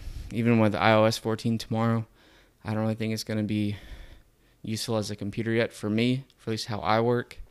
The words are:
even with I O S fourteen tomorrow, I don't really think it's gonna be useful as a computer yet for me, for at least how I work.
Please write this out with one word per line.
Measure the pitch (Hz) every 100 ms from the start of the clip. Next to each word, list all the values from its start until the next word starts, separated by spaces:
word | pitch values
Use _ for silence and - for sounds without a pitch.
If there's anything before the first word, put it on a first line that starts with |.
| - - -
even | 107 117 117
with | 107 92
I | 104
O | 110 110
S | 113
fourteen | 113 110 117 113
tomorrow, | - 110 113 113 107 _ _ - _ _ -
I |
don't | 107
really | 110 110
think | 110
it's | 110
gonna | - 110
be | 104 107 104 101 - - - - _ _ _ _
useful | - 110 - 113
as | 104
a | 104
computer | 98 101 113
yet | 113 117
for | - 107
me, | 107 120 127 135 _
for | -
at |
least | 110 -
how | 107
I | 82 110
work. | 117 123 120 - -